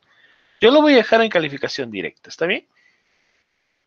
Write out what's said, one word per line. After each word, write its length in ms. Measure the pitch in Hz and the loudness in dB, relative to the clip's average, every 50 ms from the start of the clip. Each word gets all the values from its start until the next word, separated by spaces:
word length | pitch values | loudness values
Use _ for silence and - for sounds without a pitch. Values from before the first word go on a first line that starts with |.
| _ _ _ _ _ _ _ _ _ _ _ - | _ _ _ _ _ _ _ _ _ _ _ 0
yo 100 | 202 220 | 2 4
lo 120 | 277 311 | 4 4
voy 100 | 302 302 | 4 4
a 40 | 285 | 4
dejar 260 | 247 214 - 226 226 | 4 4 2 2 0
en 80 | 226 220 | 2 0
calificación 600 | - 180 160 147 139 135 - 123 - - 131 117 | -2 -2 -4 -4 -6 -8 -10 -8 -8 -8 -10 -8
directa, 380 | 107 95 85 76 - _ _ - | -8 -8 -8 -10 -12 _ _ -16
¿está 160 | - - 165 | -10 -6 -6
bien? 220 | 175 214 311 - _ _ _ _ _ _ _ _ _ _ _ _ _ _ _ _ _ _ _ _ _ _ _ _ | -6 -6 -6 -10 _ _ _ _ _ _ _ _ _ _ _ _ _ _ _ _ _ _ _ _ _ _ _ _